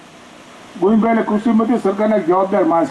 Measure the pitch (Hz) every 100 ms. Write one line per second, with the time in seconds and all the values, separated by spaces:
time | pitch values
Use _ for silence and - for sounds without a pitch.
0 | - - - - - - - - 180 220
1 | 226 226 220 208 233 220 226 233 190 202
2 | 214 214 165 185 190 196 160 165 156